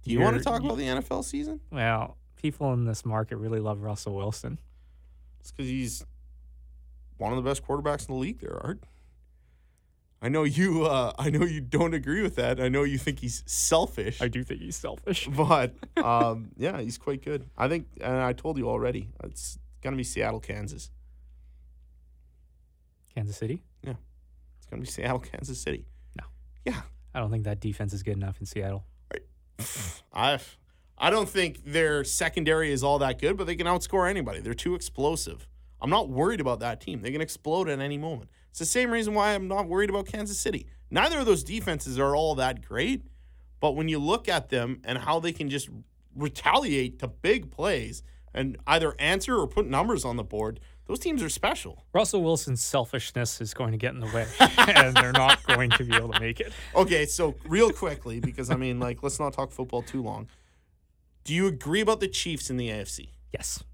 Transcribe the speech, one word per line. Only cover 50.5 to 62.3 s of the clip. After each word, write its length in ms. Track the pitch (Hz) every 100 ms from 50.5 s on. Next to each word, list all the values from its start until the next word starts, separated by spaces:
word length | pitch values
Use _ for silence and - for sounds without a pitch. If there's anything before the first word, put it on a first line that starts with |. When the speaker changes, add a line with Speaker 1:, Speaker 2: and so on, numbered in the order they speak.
| 113 - - -
Speaker 1:
those 140 | -
teams 220 | 359 294
are 60 | 160
special. 560 | - 220 339 - - -
Speaker 2:
Russell 300 | 180 220 202
Wilson's 400 | 165 160 - 123
selfishness 800 | - 139 117 127 - 131 117 -
is 140 | 107
going 180 | - 117
to 60 | 110
get 140 | 123
in 60 | 131
the 60 | 110
way, 120 | 117 113
Speaker 1:
<laughs> 260 | - - -
Speaker 2:
and 360 | 226 196 131 131
they're 160 | 247
not 320 | 247 131 277 -
going 240 | 131 123
to 140 | -
be 100 | 123 110
able 160 | 117
to 80 | -
make 200 | 117 120
it. 120 | - - - 170
Speaker 1:
Okay, 300 | 190 160 147
so 280 | - 160 131 -
real 220 | 180 226
quickly, 500 | - 180 143 123 113
because, 300 | 131 131 123
I 60 | 127
mean, 220 | 131 123
like, 240 | 123 117
let's 160 | 139 -
not 140 | 143
talk 180 | 120 135
football 320 | - 127 123
too 200 | 120 139
long. 260 | 113 104 113 _ _ _ _ _ _ _ _ _
Do 100 | -
you 120 | 165 190
agree 340 | 135 139 190
about 200 | 220 220
the 80 | 190
Chiefs 420 | - 175